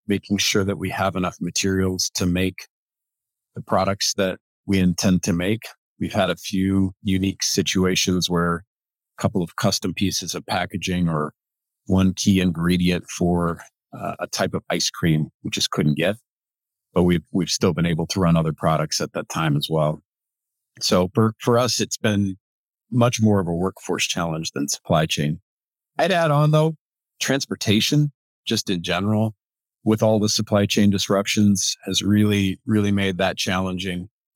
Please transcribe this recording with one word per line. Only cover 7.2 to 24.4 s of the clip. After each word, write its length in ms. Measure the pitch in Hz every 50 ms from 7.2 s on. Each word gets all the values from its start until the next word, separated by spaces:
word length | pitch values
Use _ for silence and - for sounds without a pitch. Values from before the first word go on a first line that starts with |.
| 95 98 92 - -
situations 880 | - - - 90 - - 98 92 92 92 87 - 98 90 90 82 87
where 360 | 90 85 87 87 85 85 - _ _ _ _ _ _ _ _ _ _ -
a 40 |
couple 200 | - - - 98
of 140 | 85 82 -
custom 380 | - - 104 92 - - 95 85
pieces 420 | - 101 92 - - 92 82 -
of 100 | 85 -
packaging 600 | - - 92 90 87 - 87 - - 90 90 87 82
or 260 | 80 76 76 - - _ _ _ _ _ _ _ _ _ _
one 280 | - 95 92 95 95 92
key 280 | - - 110 98 92
ingredient 680 | 90 92 80 80 82 87 90 90 90 90 90 87 - -
for, 520 | - - 90 87 87 87 87 85 85 - - - _ _ _ _ - -
uh, 180 | 87 85 82 -
a 80 | 87 -
type 260 | - - 101 90 -
of 100 | - - -
ice 200 | 87 85 80 -
cream 400 | - - - 82 80 78 76 - _ _ -
we 80 | -
just 200 | - - - -
couldn't 240 | - - - 76 71
get. 220 | 73 82 92 107 - _ _ _ _ _ _ _ _ _ _ _ _ _ _ -
But 100 | 90 87
we've, 200 | 90 90 85 - _
we've 180 | - 98 85 -
still 240 | - - - 95 80
been 120 | 82 85
able 220 | 85 85 78 82 -
to 120 | - 95
run 160 | 92 85 82
other 180 | 82 80 80 76
products 460 | - - 82 78 73 76 73 - -
at 140 | 85 76 -
that 160 | 85 76 -
time 260 | - 82 80 80 71
as 120 | 147 - -
well. 320 | 80 78 76 76 156 - _ _ _ _ _ _ _ _ _ _ _ _ _ _ _ -
So 280 | - - 110 92 90 92 -
for, 200 | 120 110 110 110 -
for 180 | - - 120 117
us, 220 | 127 117 - -
it's 180 | 107 - - -
been 380 | - 113 104 101 101 98 95 - _ _ _ _ _ _ _ _ _ -
much 300 | 117 127 117 120 117 -
more 180 | 110 110 104 101
of 80 | 92 85
a 80 | 85
workforce 500 | 85 92 95 92 - - - 87 80 -
challenge 460 | - - 92 85 85 80 80